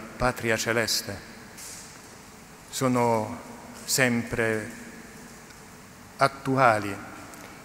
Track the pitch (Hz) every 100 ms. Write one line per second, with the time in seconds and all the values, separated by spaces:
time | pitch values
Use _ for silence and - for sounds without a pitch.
0 | - - 123 123 117 110 117 113 110 -
1 | - 101 - - - - - - - -
2 | - - - - - - - - 131 123
3 | 120 113 107 123 - - - - - -
4 | 127 120 113 - 113 110 107 - - -
5 | - - - - - - - - - -
6 | - - 135 - - 131 127 110 101 98
7 | - - - - - -